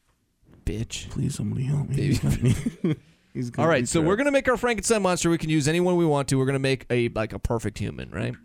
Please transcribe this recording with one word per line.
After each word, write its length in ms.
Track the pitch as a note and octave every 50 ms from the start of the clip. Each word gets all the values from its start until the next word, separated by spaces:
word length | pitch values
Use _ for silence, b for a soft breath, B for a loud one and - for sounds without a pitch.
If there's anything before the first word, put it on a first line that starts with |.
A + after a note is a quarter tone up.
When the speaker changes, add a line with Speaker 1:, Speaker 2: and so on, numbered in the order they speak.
| _ _ _ _ _ _ _ _ _ _ - - -
Speaker 1:
bitch. 460 | - - G#2+ A2+ - - - - -
Speaker 2:
Please, 240 | - - C#3 - -
somebody 300 | - - G#2+ G#2+ A2+ C3
help 240 | C3 D3 D3 C#3+ -
me. 80 | C#3
Speaker 1:
Baby. 100 | C#3 - -
Speaker 2:
He's 120 | - -
gonna 180 | - C#3+ C3+ -
be, 580 | - B2 A2 - - - - - - E3+ C#3+ - - _ _
<laughs> 200 | _ _ _ -
he's 160 | C3+ B2+ A#2+
gonna 160 | A#2 - D3 E3
Speaker 1:
All 40 | E3
Speaker 2:
be 60 | C3+
Speaker 1:
right, 80 | B2 A2+
so 120 | - E3+
Speaker 2:
trapped. 80 | D#3 E3
Speaker 1:
we're 80 | G3
gonna 140 | G#3+ C#4+ C#4+ C#4
make 160 | C#4 - C4
our 80 | B3
Frankenstein 460 | G3 A#3 A#3+ A#3+ G3+ F#3 - A3+ G#3+ G3
monster. 280 | F#3 F3+ E3+ - E3+
We 80 | E3+ D#3
can 120 | - D#3
use 180 | D#3 D#3+ C3+ D3
anyone 280 | D#3+ F3 F3+ F3+ F3+
we 100 | F3 E3+
want 220 | D#3+ D3 C#3+ C3+ -
to. 100 | C#3 C3
We're 80 | C3
gonna 120 | C3 C#3 C3+
make 280 | C3+ C3+ C3+ B2+ - -
a, 180 | A#2+ B2 A#2+ A#2
like, 220 | - G#2+ A2 G#2+ G2+
a 60 | F#2+
perfect 400 | - - B2 A2+ - G#2 - -
human, 320 | G#2 G#2 - B1+ B1+ A1+
right? 240 | - F#2 A#2 A#2+ B2 - -